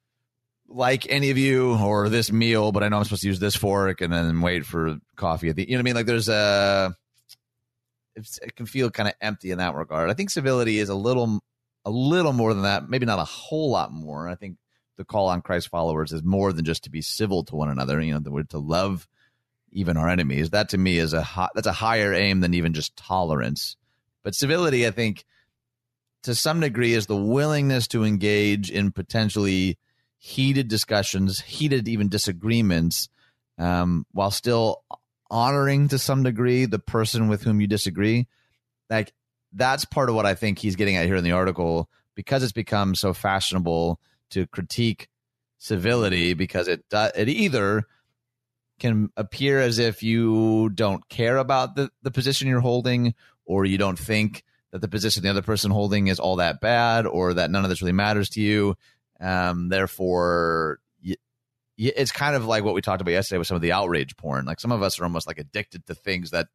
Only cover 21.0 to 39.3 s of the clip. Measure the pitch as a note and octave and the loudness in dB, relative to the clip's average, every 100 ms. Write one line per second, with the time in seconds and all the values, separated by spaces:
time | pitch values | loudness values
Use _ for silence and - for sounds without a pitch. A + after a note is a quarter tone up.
21 | D#2+ D#2+ D2+ F2+ F2+ A2 G#2 F2+ A2+ A2+ | 0 -2 -2 -4 -4 -2 -2 0 0 2
22 | G2+ F2+ G2+ F#2+ F2 F2 E2 D#2 - - | 2 2 2 2 2 2 0 -2 -6 -10
23 | - F#2 E2+ D2 A#1 D2 - - _ _ | -4 -2 0 0 -2 -4 -8 -12 _ _
24 | _ _ G#2 - C#3 E3 E3 B2+ A#2 G#2+ | _ _ -8 -4 0 2 2 2 2 0
25 | A2+ - - _ _ _ _ _ _ _ | -2 -2 -12 _ _ _ _ _ _ _
26 | _ _ - A#2 D#3 E3 D3+ A2 A#2 A2+ | _ _ -6 -2 0 0 0 0 2 2
27 | G#2 G2+ G#2 C3+ D3+ D3+ C#3 C3 A#2 A#2 | 0 0 2 2 2 2 2 0 0 0
28 | G#2+ G2+ G#2 G#2 G#2 G#2 F#2 G2 G2+ G2 | 2 2 2 4 4 2 0 0 0 -2
29 | F2+ A2+ G#2+ G#2+ G2 F#2+ F#2 - _ _ | -4 -2 0 0 2 2 2 -2 _ _
30 | _ _ - - C3+ C#3 A#2 G#2+ - G#2+ | _ _ -8 0 2 2 0 -2 0 0
31 | G2 F#2+ F#2+ F#2+ - - D3+ C3+ A2+ A2 | 0 0 0 -2 -8 -4 0 0 0 0
32 | G2+ G2+ - E2+ G#2+ A#2 G#2 E2 E2 - | 0 0 -2 -2 0 2 4 4 2 0
33 | - _ _ _ _ - F2 F2 F2 E2+ | -6 _ _ _ _ -4 -2 0 0 0
34 | - G2 G2 - A#2+ A#2 A2+ - - - | -2 -2 -2 -2 0 2 0 -2 -10 -20
35 | _ _ - A2+ B2 C#3+ C#3 C#3 C#3+ C3+ | _ _ -6 0 2 2 2 4 2 2
36 | - C3+ B2+ A2 B2 B2 B2+ G#2 - A2+ | 0 0 0 2 2 2 2 -2 -2 -2
37 | A2 A#2 A2 G#2 A#2 G#2 G2+ G#2 F#2+ E2+ | 0 2 2 2 2 2 2 0 -2 0
38 | G#2+ A#2 B2 _ _ _ _ _ - A2 | 2 2 -2 _ _ _ _ _ -4 -4
39 | G2+ _ _ | -4 _ _